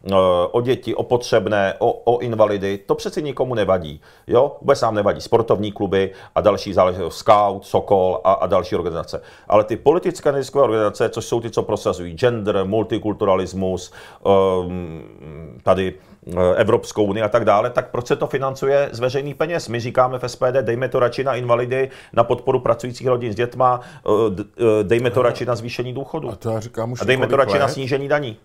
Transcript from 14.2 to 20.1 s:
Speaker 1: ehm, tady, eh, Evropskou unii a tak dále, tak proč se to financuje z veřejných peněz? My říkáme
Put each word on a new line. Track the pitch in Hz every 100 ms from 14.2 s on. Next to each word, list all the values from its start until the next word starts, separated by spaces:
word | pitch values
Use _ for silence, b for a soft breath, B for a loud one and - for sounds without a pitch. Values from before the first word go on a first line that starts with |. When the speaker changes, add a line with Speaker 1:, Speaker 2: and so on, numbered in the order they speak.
| -
Speaker 1:
ehm, | 98 98 92 90 90 85 80 53 50 73 76 80 62
tady, | - 92 92 90 B B -
eh, | 87 90 90
Evropskou | 104 98 - -
unii | 104 101
a | 107
tak | 120 107
dále, | 101 120
tak | 120 -
proč | 123 120
se | 143
to | 147
financuje | 139 135 131 135 139 143
z | 113
veřejných | 123 139 147 139
peněz? | 160 170 -
My | 120
říkáme | 117 113 127